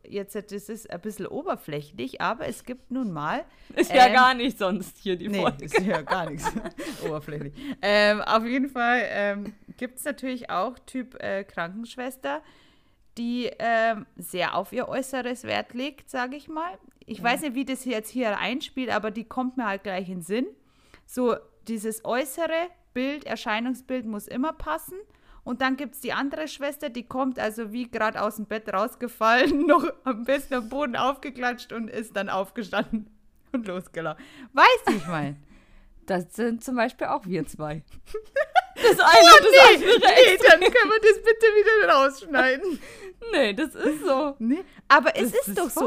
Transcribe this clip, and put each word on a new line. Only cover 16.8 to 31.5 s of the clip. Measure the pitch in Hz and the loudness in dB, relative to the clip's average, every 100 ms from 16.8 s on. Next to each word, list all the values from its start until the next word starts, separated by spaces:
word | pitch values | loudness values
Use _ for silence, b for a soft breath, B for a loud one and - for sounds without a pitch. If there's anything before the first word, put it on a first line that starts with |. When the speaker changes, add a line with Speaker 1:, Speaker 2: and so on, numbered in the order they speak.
| _ _ - | _ _ -16
Speaker 1:
Ich | 202 | -6
Speaker 2:
Ja. | |
Speaker 1:
weiß | 233 277 | -4 -2
nicht, | 302 | -4
wie | 240 | -6
das | 262 262 | -6 -8
jetzt | 254 220 220 | -6 -8 -6
hier | 247 226 202 | -6 -4 -4
einspielt, | 185 262 - - 247 | -4 -6 -8 -8 -4
aber | 214 214 | -4 -4
die | 214 | -10
kommt | - - 254 254 | -10 -8 -6 -4
mir | 220 | -6
halt | 196 | -6
gleich | 202 185 185 | -6 -8 -8
in | 185 | -10
den | |
Sinn. | 165 214 359 - b b b b b | -6 -4 -6 -10 b b b b b
So | 247 247 202 - _ - | -4 -2 -2 -6 _ -10
dieses | 226 220 220 | -8 -8 -8
äußere | - 240 302 - 320 330 349 _ _ | -6 -4 -4 -6 -4 -4 -6 _ _
Bild, | 247 262 294 | -6 -6 -6
Erscheinungsbild | - 226 233 214 240 247 - 254 220 | -8 -8 -6 -4 -4 -8 -8 -8 -8
muss | 208 - | -10 -10
immer | 247 302 | -6 -6
passen. | 330 311 320 - 370 427 b b b | -6 -8 -8 -8 -16 -18 b b b
Und | - 247 | -12 -4
dann | 262 262 | -4 -4
gibt's | 285 - | -8 -12
die | 233 | -8
andere | 196 277 311 311 | -6 -6 -8 -10
Schwester, | - 285 294 294 | -8 -10 -8 -10
die | 233 | -10
kommt | 226 262 262 247 | -10 -6 -6 -4
also | 214 220 214 | -6 -6 -10
wie | 233 240 | -10 -10
grad | 214 220 220 | -6 -4 -4
aus | 208 214 | -6 -6
dem | 208 | -10
Bett | 220 220 | -10 -6
rausgefallen, | 190 233 - 240 - 220 240 277 294 330 | -4 -4 -6 -12 -2 2 4 2 2 4
<laughs> | |
noch | 330 311 - | 4 2 -6
am | 262 226 | -8 -6
besten | 240 277 - | -2 -2 -2
am | 254 220 | -8 -6
Boden | 262 294 226 | -6 -4 -2
aufgeklatscht | 254 277 294 247 247 | -4 -4 -10 -8 -8